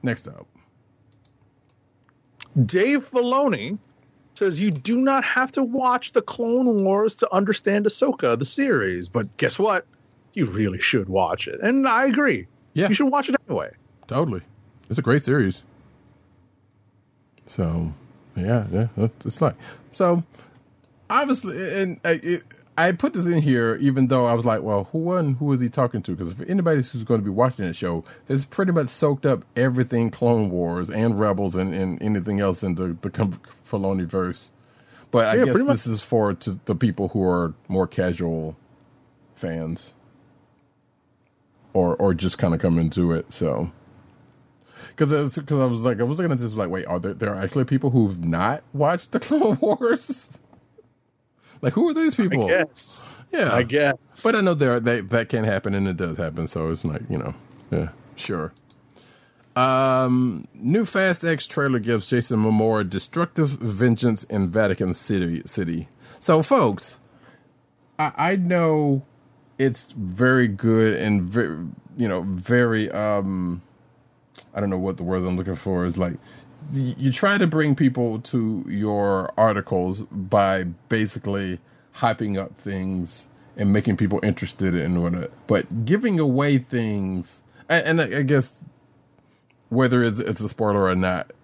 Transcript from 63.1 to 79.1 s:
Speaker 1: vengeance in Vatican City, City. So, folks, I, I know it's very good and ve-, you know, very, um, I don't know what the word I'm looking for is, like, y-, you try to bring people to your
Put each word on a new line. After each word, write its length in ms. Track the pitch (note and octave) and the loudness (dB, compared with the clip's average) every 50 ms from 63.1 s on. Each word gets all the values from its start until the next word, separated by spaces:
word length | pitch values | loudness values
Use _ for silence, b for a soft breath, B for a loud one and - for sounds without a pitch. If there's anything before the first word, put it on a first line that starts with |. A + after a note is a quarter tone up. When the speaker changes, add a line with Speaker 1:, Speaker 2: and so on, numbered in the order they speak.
| - D#3+ E3+ E3+ _ - D#3 C#3+ | -2 -2 -2 -2 _ 0 0 0
Speaker 1:
vengeance 720 | C3+ - A2+ A2+ G2+ F#2+ A#2+ B2 A#2 A2 - A#2+ A2+ G2+ - | 0 -4 -6 -6 -2 2 4 4 4 4 2 0 0 0 -4
in 240 | - - G#2 G2 F2+ | -6 -2 0 0 0
Vatican 440 | E2+ A2 A2 G2+ F#2 - G#2 F#2 F2+ | 2 2 2 2 2 0 -2 -4 -2
City, 480 | - - - A2 F#2+ F2+ E2+ E2+ D#2 - | -4 -4 -2 -2 0 0 -2 -4 -6 -8
City. 420 | - - - F#2+ E2 E2+ E2 D#2 - _ B B B B B | -8 -6 -6 -4 -4 -4 -6 -8 -10 _ B B B B B
So, 220 | - - E3 D#3 | 0 2 4 4
folks, 560 | D#3 - C#4 C4 E3+ A#2 G2+ F2 - - - - _ b b b b b b b b b b _ _ _ _ _ _ _ _ - | 4 2 2 2 2 2 0 -2 -8 -14 -18 -20 _ b b b b b b b b b b _ _ _ _ _ _ _ _ -4
I, 120 | D3+ D3 - - | -4 -4 -2 -2
I 180 | D3 E3+ G3 G3 | 0 0 0 0
know 680 | F3+ F3 F3+ F3 E3+ D#3+ D#3 D3+ D3+ C#3+ C#3 C3+ C#3 _ _ _ _ _ _ _ _ _ _ _ | 0 2 2 2 4 4 2 2 2 2 2 0 0 _ _ _ _ _ _ _ _ _ _ _
it's 320 | C3+ C3+ A#2+ - - - | 0 0 0 -2 -12 -16
very 560 | - A2+ G#2 F#2 F2+ F#2+ B2 B2+ B2+ C3 B2 A2+ | -10 -8 -8 -8 -2 2 4 4 6 6 4 2
good 480 | G2+ G2 - A2+ A2+ A2 A2+ A2 G#2 | 0 0 2 4 4 6 4 4 2
and 260 | - F2+ G#2+ G#2 G2+ F2+ F2+ | 2 0 2 2 2 0 0
ve-, 400 | G2 A#2+ A#2 D#2 D#2+ D2+ F2 D#2 - - - - - | -2 -2 -2 -2 -4 -6 -8 -10 -12 -14 -20 -20 -6
you 120 | C3+ A#2+ G#2+ | -4 -2 -2
know, 160 | F#2 F#2 E2+ | 0 -2 -2
very, 680 | G2 F#2+ F2+ F#2 - A#2+ B2 B2 A#2 A2+ A2 G#2+ F2+ | -4 -6 -6 -2 2 4 4 4 4 2 0 -2 -2
um, 720 | - G2+ G#2 G#2+ G#2 G2+ G2 F#2+ F#2+ F#2 F2+ F2+ F2 F2+ - _ _ _ _ _ _ _ _ _ _ _ _ _ _ - - _ - | -4 -4 -2 0 0 0 -2 -2 -4 -2 -2 -4 -4 -6 -10 _ _ _ _ _ _ _ _ _ _ _ _ _ _ -20 -20 _ -8
I 40 | - | -4
don't 120 | G2+ G2+ | -4 -2
know 60 | F#2+ F#2 | -2 -2
what 180 | F#2 F#2+ F#2 - | -2 -4 -4 -4
the 60 | F2+ | -4
word 140 | E2+ F#2 F#2 | -2 -2 -2
I'm 200 | F2+ F#2 F#2 F#2 | 0 -2 -2 -2
looking 180 | F#2 F#2+ F#2 | -2 -4 -6
for 300 | D#2+ - G2 F#2+ F2+ F2+ | -6 -4 -2 -2 0 0
is, 120 | F2+ E2+ F2+ | -2 -2 -2
like, 160 | F2+ F2 E2+ - B B B B B B - - - D3 C3+ | -2 -4 -4 -8 B B B B B B -20 -20 -14 -8 -4
y-, 220 | C3+ C3+ B2 B2 - | -4 -2 -4 -4 0
you 140 | C3 C3+ | 0 0
try 260 | B2+ - - G3 G3+ G3+ | 0 2 2 2 2 4
to 80 | A#3 | 2
bring 300 | E3+ D#3 D#3 D#3 D3+ C#3 | 2 2 2 2 2 2
people 440 | - D#3 C3 B2+ B2+ A#2+ A#2 A2 A2+ | 4 2 2 2 2 -2 -2 -2 -4
to 440 | A#2 - - B2+ A2+ A2 A2 F#2+ - - | -8 -4 -2 -2 0 0 -2 -4 -6 -6
your 640 | - G2+ G#2 G#2+ G#2 G#2 G2+ G2+ | -4 -2 -2 0 0 0 2 2